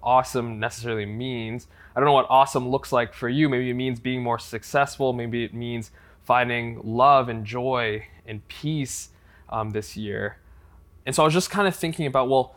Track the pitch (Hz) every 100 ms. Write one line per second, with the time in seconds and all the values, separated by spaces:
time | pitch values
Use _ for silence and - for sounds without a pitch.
0 | 120 127 127 127 117 107 113 - 117 110
1 | 104 110 127 120 113 120 - - - 123
2 | 143 143 127 131 135 139 123 135 - 123
3 | 113 - 120 135 156 127 127 123 131 117
4 | 127 127 120 117 - 113 - 143 139 -
5 | 135 123 120 117 117 117 120 120 110 -
6 | - _ - 123 120 120 117 113 - 117
7 | 139 139 120 113 104 123 127 127 113 107
8 | - - - 107 - - 147 156 131 -
9 | - _ _ _ - 113 107 107 104 98
10 | 104 107 101 - _ - - - _ -
11 | - 135 156 165 - 202 196 175 165 160
12 | 147 131 127 131 127